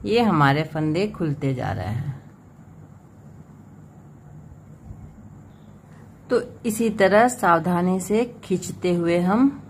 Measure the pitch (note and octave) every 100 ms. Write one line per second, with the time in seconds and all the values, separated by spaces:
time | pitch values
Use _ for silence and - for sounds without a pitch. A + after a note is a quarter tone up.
0 | G3+ A3 A3+ E3 C#3 C#3+ D#3 D#3+ D#3 D#3
1 | G#3 G#3+ E3 C#3+ C#3 B2+ G#2 F#2+ F2+ A#2
2 | C#3+ C3 - - - - - - - -
3 | - - - - - - - - - -
4 | - - - - - - - - - -
5 | - - - - - - - - - -
6 | - - - B3 - - A#3 G#3+ A3+ G#3+
7 | G3 G3+ B3 B3 F#3+ E3+ E3 F3 F3+ F#3
8 | F3+ G#3 A#3+ - - F3+ - - F3+ F3
9 | E3+ F3 F3+ G#3+ C#4 C#4 -